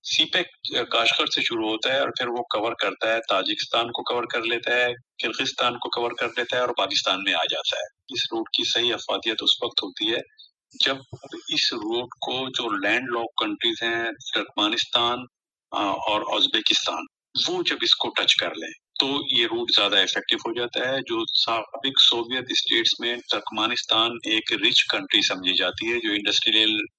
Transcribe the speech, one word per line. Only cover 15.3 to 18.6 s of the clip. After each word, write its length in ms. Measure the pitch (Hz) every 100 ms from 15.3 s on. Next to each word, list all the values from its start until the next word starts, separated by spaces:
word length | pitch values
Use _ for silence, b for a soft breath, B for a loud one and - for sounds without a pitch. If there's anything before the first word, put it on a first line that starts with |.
| _ _ _ _
آ، 120 | 107 104
اور 480 | - 107 104 104 107
ازبکستان، 680 | 104 110 - - - - - _ _ - -
وہ 160 | 349
جب 140 | 349 151
اس 140 | 113 -
کو 140 | 113
ٹچ 260 | - 90 -
کر 200 | 85
لیں 160 | -